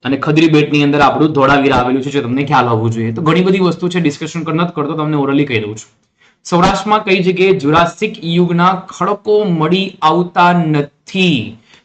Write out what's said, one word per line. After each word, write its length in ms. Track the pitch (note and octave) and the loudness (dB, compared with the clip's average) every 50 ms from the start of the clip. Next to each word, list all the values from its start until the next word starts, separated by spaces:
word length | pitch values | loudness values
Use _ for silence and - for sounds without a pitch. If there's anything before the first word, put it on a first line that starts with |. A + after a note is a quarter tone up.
| _ | _
અને 120 | B2 C#3 | -4 -6
ખદરી 320 | C3+ - D#3 D3+ D#3 E3 D#3+ | -4 -2 0 2 2 4 4
બેટની 340 | D3+ D3 D3 C#3+ C#3 D3 D3 | 4 4 2 2 2 2 2
અંદર 180 | C#3+ C#3+ D3 | 2 2 2
આપણું 320 | C#3+ - - B2+ D3 D#3 D3 | 2 2 2 2 2 2 2
ધોળાવીરા 440 | C#3+ C3+ C3+ C#3+ C#3+ C3+ C#3 C3+ | 2 2 4 4 2 2 2 0
આવેલું 260 | B2+ B2 B2 C3 C3+ B2+ | 0 0 0 -2 -2 -2
છે, 80 | C#3+ | -2
જે 100 | C3+ C#3+ | -4 -4
તમને 240 | B2 A#2 B2 C3+ C#3+ | -2 -2 -4 -4 -2
ખ્યાલ 240 | D3 D3+ C3 A#2+ A#2+ | 0 2 0 2 2
હોવો 200 | A#2 A2 A2+ A#2 | 0 0 -2 -2
જોઈએ. 240 | A2+ A2+ A2+ A2+ A2+ | -2 -2 -4 -4 -4
તો 100 | A2+ E3 | -2 -2
ઘણી 220 | D3+ D#3+ F3 F#3 | 0 2 2 2
બધી 140 | F#3+ F#3+ G3 | 2 2 2
વસ્તુ 300 | F#3 F3 E3+ - F3+ F3+ | 2 0 -2 -2 -4 -4
છે, 120 | F3 F#3 | -2 0
ડિસ્કશન 420 | E3+ D3+ C#3+ - E3 D3+ - E3+ D#3 | 0 0 -2 -2 -10 -8 -8 -8 -6
કર-, 120 | D#3+ D#3 | -4 -2
નથી 180 | D#3+ F3 F3 F3 | -2 -2 -2 -2
કરતો, 180 | D3+ C#3+ C3+ E3 | -6 -4 -4 -4
તમને 240 | D#3 D3+ D3+ D#3 | -4 -4 -2 -2
orally 280 | D3 C#3 C3+ C#3 C#3+ D3 | -2 -2 0 0 0 0
કહી 160 | C#3+ B2 G#2+ | 0 -2 -4
દઉં 160 | G#2 G#2 A2 | -4 -4 -10
છું. 240 | A2+ - _ _ _ _ _ _ _ _ _ _ _ _ | -12 -16 _ _ _ _ _ _ _ _ _ _ _ _
સૌરાષ્ટ્રમાં 600 | - F3+ E3+ F3+ F#3+ G3+ G3 - G#3+ G#3 G#3+ G#3+ | -2 0 2 2 2 0 -2 -2 -2 -2 -2 0
કઈ 180 | G3+ F#3+ F#3+ F3+ | 0 0 0 2
જગ્યાએ 360 | F#3 F3+ D#3 F#3 G3 F#3 D3 | 0 0 2 2 2 2 2
જુરાસિક 680 | C3 C#3+ D3+ E3 E3+ E3+ - - G#3 G#3+ - - - | 0 2 2 2 2 0 -2 -6 -6 -6 -6 -8 -8
યુગના 580 | E3 E3+ F3 F3+ E3+ F3 E3+ F3 F#3 F#3+ F3+ - - | -2 0 0 0 2 2 2 2 2 0 -2 -6 -14
ખડકો 560 | - - F3+ F#3+ G3+ G3 _ - G#4 G#3 - | -8 -6 -4 -4 -4 -4 _ 0 2 2 2
મળી 540 | G3+ E3+ D#3+ D3+ - F3+ F#3+ F#3+ F#3 - - - | 0 0 0 0 0 0 0 -2 -4 -8 -2 0
આવતા 500 | D#3 D#3+ F3 F3 F3 - F#3 F3 F3 F3 | 2 2 2 0 -2 0 2 2 4 4
નથી? 1040 | F3 E3+ D#3 D3+ D3 C#3+ - _ _ _ - - F#3+ F#3 F3+ D#3 A#2+ G#2 G2 - - _ _ - _ | 2 2 0 0 -2 -2 -4 _ _ _ -8 -2 0 0 2 2 0 -2 -6 -12 -18 _ _ -20 _